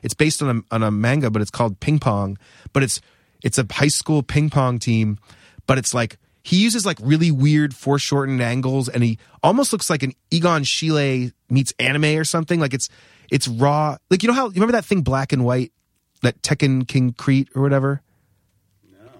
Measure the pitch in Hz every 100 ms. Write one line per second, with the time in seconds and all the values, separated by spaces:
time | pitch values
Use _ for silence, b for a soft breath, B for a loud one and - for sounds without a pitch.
0 | 120 - 156 - 143 117 - 113 110 104
1 | 120 143 127 107 104 - 117 95 - 151
2 | 127 101 98 101 B B B 139 131 -
3 | b b b b 120 - 110 - 143 -
4 | - 151 - 147 151 143 127 123 123 113
5 | 107 101 b b b b - 131 - 123
6 | 117 - _ _ - 180 226 226 196 156
7 | 110 156 170 139 143 151 147 131 135 143
8 | - 143 135 131 117 127 131 135 123 123
9 | 120 113 b b 151 233 277 214 - 156
10 | 131 - - 165 175 160 135 - 160 151
11 | 139 131 123 - - 127 131 - 123 143
12 | 151 156 156 170 156 175 143 127 - b
13 | b b b 143 131 117 143 151 151 135
14 | - 185 226 254 247 180 226 233 - 196
15 | 127 135 135 139 123 127 127 _ _ _
16 | _ _ 120 - - 147 139 131 123 135
17 | 127 120 - 135 135 135 139 139 139 139
18 | _ _ _ _ _ _ _ _ _ _
19 | 117